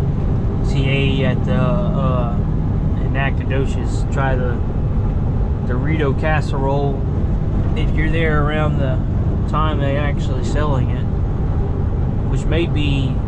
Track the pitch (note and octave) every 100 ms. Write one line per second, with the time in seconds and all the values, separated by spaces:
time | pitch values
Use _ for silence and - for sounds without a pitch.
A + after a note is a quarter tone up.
0 | - - - - - - - C3+ C3 C3+
1 | C#3 - C3 - - C3+ D#3 D#3 D#3+ -
2 | C3 D#3+ D#3 - - - - - - -
3 | - C3 C3+ - B2+ C3+ C3 - B2+ -
4 | - C#3+ C3+ C3+ D3 - - - - -
5 | - - - - - - - C3 C#3 D#3
6 | C#3+ C3 D#3 D3+ - C#3+ C#3 C#3+ C#3+ -
7 | - - - - - - - - - -
8 | D3+ D#3+ D#3+ D3 C#3+ D3+ D3+ D3 C3+ C3+
9 | - - - - - D3+ D#3 C#3+ C#3 C#3
10 | D3 C#3 - C#3 D3 D3 D3+ C3+ B2 -
11 | - - - - - - - - - -
12 | - - - - A#2 D#3+ E3+ D3+ D3 -
13 | - -